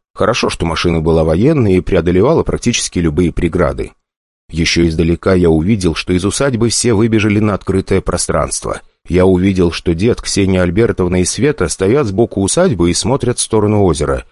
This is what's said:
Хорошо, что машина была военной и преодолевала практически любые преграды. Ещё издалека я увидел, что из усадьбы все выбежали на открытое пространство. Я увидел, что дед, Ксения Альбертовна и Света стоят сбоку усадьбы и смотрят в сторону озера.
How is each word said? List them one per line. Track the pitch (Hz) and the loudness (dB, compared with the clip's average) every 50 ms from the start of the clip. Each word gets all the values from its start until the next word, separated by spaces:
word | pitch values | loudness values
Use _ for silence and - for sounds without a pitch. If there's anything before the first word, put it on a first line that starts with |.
| _ _ - | _ _ -6
Хорошо, | - 95 98 120 - - 85 | -2 0 0 0 0 -2 -4
что | - - 87 | -2 -2 -4
машина | 85 80 - - 87 82 82 | -4 -2 -2 0 0 0 0
была | 78 82 80 82 80 | 2 2 2 2 2
военной | 80 80 85 110 151 165 143 117 101 92 | 2 2 2 2 2 2 2 2 2 2
и | 90 | 0
преодолевала | - - 98 87 80 87 87 90 104 143 165 127 87 | 0 0 0 0 0 2 2 2 2 2 2 0 0
практически | - 82 - - 120 117 - - - - 92 | -2 -4 -4 -2 -2 -2 -2 -4 -6 -4 -2
любые | 85 82 73 80 90 80 - | -2 -2 0 0 0 0 0
преграды. | - 87 82 76 87 82 69 65 62 - - - _ _ _ _ _ _ _ _ _ _ - | -2 -4 -2 0 0 -2 -2 -2 -6 -10 -12 -14 _ _ _ _ _ _ _ _ _ _ -10
Ещё | 82 80 82 - - 85 85 | -4 -4 -2 0 0 2 0
издалека | 85 80 80 85 82 87 - - - 95 | 0 2 0 0 0 0 -2 0 0 2
я | 90 87 82 | 2 4 4
увидел, | 80 80 78 95 113 101 92 85 78 | 2 2 2 0 0 0 0 -2 -2
что | - - - 92 | -4 -4 -2 -2
из | 90 87 | -2 -2
усадьбы | 101 - - 139 139 123 107 117 117 | -2 -2 -2 -2 -2 0 0 0 0
все | - - - 120 113 | -2 0 0 0 2
выбежали | 95 117 113 110 107 101 110 101 107 | 2 2 2 2 0 0 2 0 0
на | 107 107 98 | 0 0 -2
открытое | 90 - - 92 95 90 - 101 95 - | -4 -4 -2 -2 -2 -2 0 -2 -2 -2
пространство. | - 90 85 - - 78 76 69 65 62 - - 55 - - - - _ _ - - | -2 -4 -4 -4 -2 -2 -2 -2 -2 -6 -8 -6 -8 -8 -8 -12 -20 _ _ -8 -2
Я | 82 90 90 | 2 2 4
увидел, | 95 92 90 92 101 95 92 87 85 78 | 4 4 4 2 2 2 2 2 0 0
что | - - - 85 | -2 -4 -4 -2
дед, | 82 101 120 110 - | 0 0 0 -2 -2
Ксения | - - - 107 98 92 95 92 90 | -4 -6 -2 0 0 2 2 2 0
Альбертовна | 87 85 104 117 110 95 - 92 87 90 92 90 | 0 0 0 0 0 0 0 -2 0 0 0 0
и | |
Света | - - - 117 151 143 - 90 78 | 0 -2 -2 -2 -2 0 0 -2 -4
стоят | - - 92 98 120 151 143 | -2 -2 0 0 2 0 0
сбоку | 104 95 101 117 98 - 98 | 0 0 0 0 0 0 -2
усадьбы | 98 92 - 165 180 190 120 85 87 87 | -2 0 0 0 0 0 2 2 0 0
и | 82 | 0
смотрят | - - 98 131 139 - 120 120 - | 0 -2 -2 -2 -2 -2 -2 -4 -4
в | - | -4
сторону | - - 107 104 104 107 104 101 | -2 0 0 2 2 2 2 2
озера. | 90 76 73 73 67 67 65 - _ | 2 2 0 -2 -2 -4 -4 -6 _